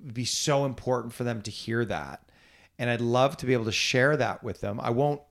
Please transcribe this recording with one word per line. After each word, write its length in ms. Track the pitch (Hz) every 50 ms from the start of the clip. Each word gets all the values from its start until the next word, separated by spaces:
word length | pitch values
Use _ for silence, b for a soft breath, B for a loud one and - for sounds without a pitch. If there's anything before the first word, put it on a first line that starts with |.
| - 135
be 120 | 110 127 120
so 380 | - - - - 156 143 139 139
important 480 | 135 117 - - 127 127 120 113 120 -
for 100 | - 123
them 180 | 120 117 110
to 80 | 104 107
hear 340 | - - - 110 113 117 120
that. 440 | 101 95 78 71 67 67 - _ _ b b b b b b b b b -
And 100 | 127 120
I'd 120 | 120 120
love 360 | 120 117 120 127 131 139 165 -
to 80 | 135
be 80 | 127 127
able 100 | 120 113
to 80 | 107
share 440 | 98 - - - - 127 127 143 151
that 280 | 135 120 104 95 - -
with 160 | 113 - -
them. 180 | - 101 104 120
I 100 | - 117
won't 300 | 117 123 147 147 147 143 - _